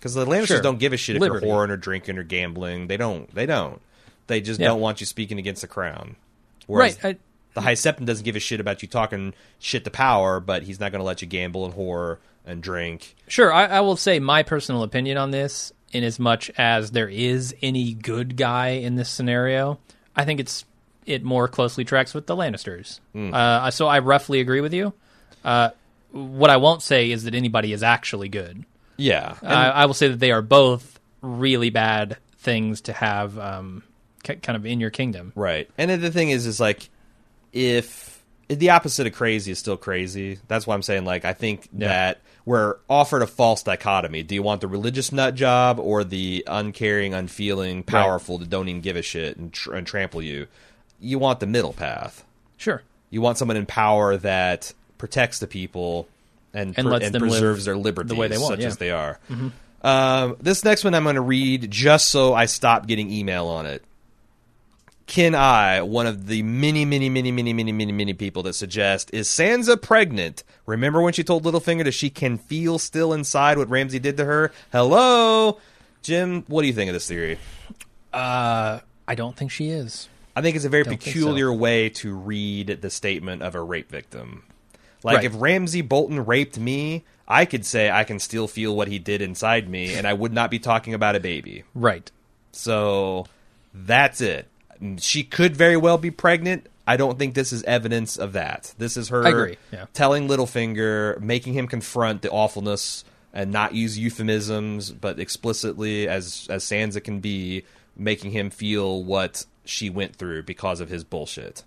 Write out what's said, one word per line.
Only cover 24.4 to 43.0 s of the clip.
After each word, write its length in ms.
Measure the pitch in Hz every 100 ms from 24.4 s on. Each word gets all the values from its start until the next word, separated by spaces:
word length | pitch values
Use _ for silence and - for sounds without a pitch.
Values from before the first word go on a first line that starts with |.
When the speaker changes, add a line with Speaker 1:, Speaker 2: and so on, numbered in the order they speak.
| 127 135
Speaker 2:
with 120 | 151
you. 200 | 180 202 - _ _ _ _
Uh, 260 | - 120 117 - _ _ _
what 380 | 135 131 135 147
I 80 | 131
won't 240 | 147 165
say 300 | - 135 117
is 120 | 113 113
that 100 | 120
anybody 380 | 123 113 107
is 100 | 104
actually 460 | 113 117 - 101 98
good. 340 | 101 87 95 - _ _ -
Speaker 1:
Yeah. 380 | 139 82 - -
Speaker 2:
I, 260 | - 127 127
I 160 | 139 147
will 80 |
say 140 | 135 139
that 100 | 120
they 120 | 127
are 100 | 113
both 580 | 110 139 131 123 - - _ _
really 480 | 131 120 135 123 120
bad 480 | 113 110 107 104 110 _ _
things 420 | - 113 110 107
to 120 | -
have, 440 | 104 110 101 101 107
um, 460 | 101 95 95 92 - _ _ _
ki-, 120 | - -
kind 180 | - 113
of 100 | 107
in 140 | 120
your 100 | 113
kingdom. 420 | - 127 92 92 -
Speaker 1:
Right. 340 | 95 78 - -
And 120 | 170
then 100 | 180
the 100 | 170
thing 180 | 170 160
is, 160 | 127 120
is, 140 | 104
like, 300 | 110 101 - _ _ _ _ _ _
if 680 | 123 123 120 117 - - - _ _ -
the 240 | 143 180
opposite 340 | 170 151 - 117
of 60 |
crazy 380 | - 117 110 98
is 80 | 90
still 180 | 107 95
crazy. 640 | - 92 92 98 98 95 -
That's 180 | 110 110
why 80 |
I'm 80 | 101
saying, 240 | 95 98 92
like, 180 | 90 92
I 80 |
think 340 | 92 110 101 -
Speaker 2:
Yeah. 160 | 101 101
Speaker 1:
that 320 | 92 92 - _ _ -
we're 320 | 120 104 - -
offered 320 | 143